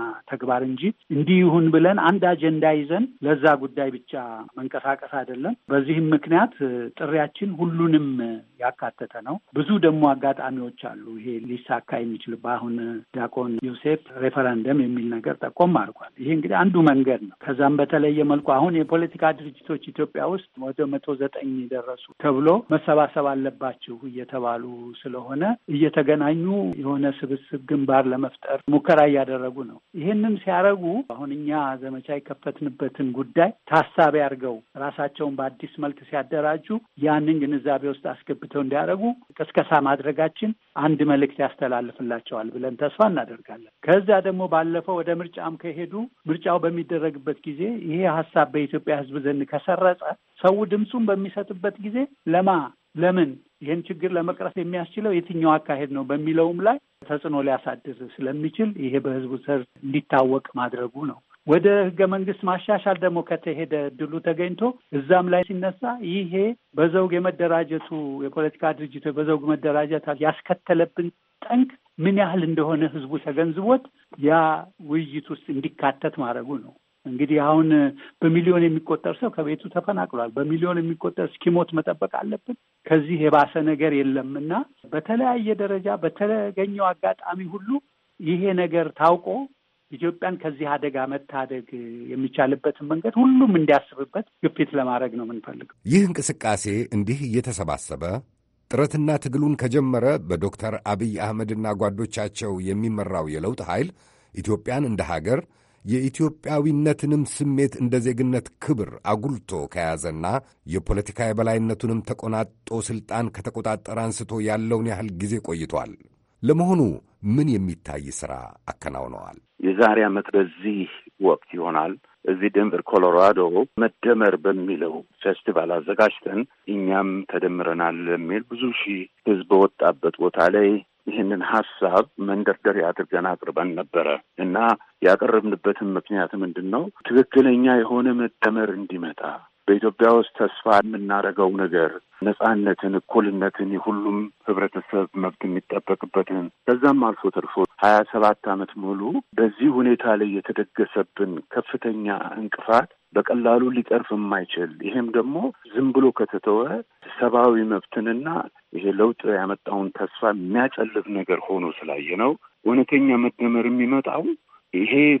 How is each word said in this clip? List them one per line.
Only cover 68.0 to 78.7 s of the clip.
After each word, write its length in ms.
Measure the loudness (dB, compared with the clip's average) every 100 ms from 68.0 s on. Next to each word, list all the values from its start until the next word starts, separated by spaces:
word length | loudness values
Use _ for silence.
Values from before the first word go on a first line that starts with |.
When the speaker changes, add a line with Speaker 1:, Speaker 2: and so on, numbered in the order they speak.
| -8 -6
Speaker 1:
የፖለቲካ 520 | -6 -4 -4 -2 -4
ድርጅቶች 420 | -4 -10 -8 -6
በዘውግ 300 | -4 -2 0 0
መደራጀት 600 | 0 0 0 0 -4 -4 -2
ያስከተለብን 880 | -2 -2 -4 -6 0 2 2 -2 -6 -8 _ _
ጠንቅ 280 | -2 2 2 -2 _ -2
ምን 180 | 2 2
ያህል 260 | 2 2
እንደሆነ 380 | 2 2 2 2 0
ህዝቡ 220 | -2 -6 -6
ተገንዝቦት 640 | -4 0 0 0 2 2 0 _ _ -2
ያ 140 | 2 4 4 0 -6 _ -4
ውይይት 420 | -4 -4 -10 -10
ውስጥ 180 | -12 -8
እንዲካተት 680 | -6 -6 -2 -2 -2 -6 -4
ማድረጉ 300 | -6 -6 -8 -10
ነው። 160 | -12 _ _ _ -12
እንግዲህ 320 | -4 0 2
አሁን 280 | 4 4 6 6 4 -2 -16 _
በሚሊዮን 460 | 4 4 4 4
የሚቆጠር 500 | 4